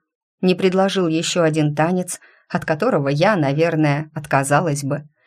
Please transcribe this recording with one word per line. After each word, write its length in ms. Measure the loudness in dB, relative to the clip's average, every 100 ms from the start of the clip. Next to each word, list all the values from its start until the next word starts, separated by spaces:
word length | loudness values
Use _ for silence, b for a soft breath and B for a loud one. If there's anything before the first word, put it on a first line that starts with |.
| _ _ _ _
не 140 | 0
предложил 540 | 2 2 2 0 0 0
еще 340 | -2 -2 0
один 320 | 0 2 0
танец, 460 | 0 0 0 -4 -10 b b b
от 160 | -6
которого 440 | -4 -2 0 0 0
я, 280 | 2 2 2
наверное, 720 | 0 0 0 2 0 0 -4
отказалась 720 | -10 -2 -2 2 0 0 -2
бы. 200 | -4 -6 -8 B